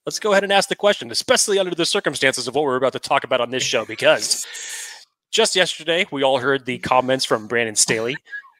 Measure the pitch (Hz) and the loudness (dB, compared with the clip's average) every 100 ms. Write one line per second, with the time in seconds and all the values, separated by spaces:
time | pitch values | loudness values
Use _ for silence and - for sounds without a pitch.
0 | - - 214 196 196 196 185 175 202 202 | -10 -4 2 2 4 2 2 0 2 0
1 | - - - 214 - 196 185 165 170 208 | -2 -6 0 2 2 0 0 0 0 0
2 | 175 139 135 131 127 127 151 127 131 120 | -2 0 0 0 -2 -2 0 0 0 -2
3 | - 139 120 127 120 127 123 123 110 110 | 0 0 2 0 0 -2 -2 -2 -4 0
4 | 135 143 104 - - - - - - - | 2 2 2 -4 -6 -12 -12 -12 -12 -16
5 | - _ _ - 220 185 170 - 156 165 | -20 _ _ 0 2 2 0 0 -2 -2
6 | - 143 135 135 127 135 123 123 - 127 | -2 0 2 2 2 -2 -2 -6 0 2
7 | 127 131 - 120 107 120 113 107 - 113 | 4 0 0 -2 0 -2 0 0 0 0
8 | 113 147 - - - _ | -2 -6 -10 -16 -18 _